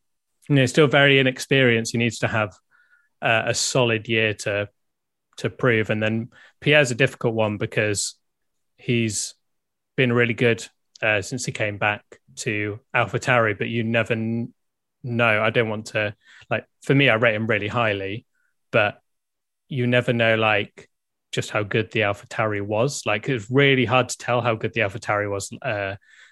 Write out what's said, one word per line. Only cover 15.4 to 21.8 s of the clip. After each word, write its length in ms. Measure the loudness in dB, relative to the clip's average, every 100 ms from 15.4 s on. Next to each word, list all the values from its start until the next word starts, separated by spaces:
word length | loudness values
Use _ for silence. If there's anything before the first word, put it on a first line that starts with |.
I 80 | 2
don't 180 | 0 0
want 180 | -4 -6
to, 280 | -4 -4 -6 _ -20 -6
like, 140 | -6 -6 _
for 120 | 0
me, 140 | 4 4
I 60 |
rate 200 | 4 4
him 120 | 2 0
really 220 | -2 -2
highly, 560 | -2 0 -2 -4 -10 -12 _ _ _ _
but 280 | 0 0 -2 _ _ _ _ _ _ _
you 180 | -4 0
never 260 | 2 2
know, 240 | 2 2 2
like, 520 | 2 0 -2 -10 -20 _ _ _ _
just 180 | -8 -4
how 120 | -4
good 280 | -2 -2